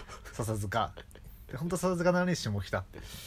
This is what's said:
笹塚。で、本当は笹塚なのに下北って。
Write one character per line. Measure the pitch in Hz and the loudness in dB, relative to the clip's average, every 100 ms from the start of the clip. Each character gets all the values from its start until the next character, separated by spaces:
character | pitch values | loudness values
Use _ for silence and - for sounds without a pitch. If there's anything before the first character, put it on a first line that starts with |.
| - - - | -8 -14 -12
笹 | - 110 110 | -4 -2 0
塚。 | 101 113 104 - - - - - - | 0 2 0 -2 -14 -16 -16 -16 -10
で、 | 123 | -4
本 | 170 | -2
当 | 170 | 2
は | |
笹 | 180 175 | 2 4
塚 | 175 | 6
な | 180 | 6
の | 180 | 6
に | 170 | 2
下 | 117 | 2
北 | 101 95 98 | 0 0 -2
っ | |
て。 | - - - - | -2 -10 -12 -12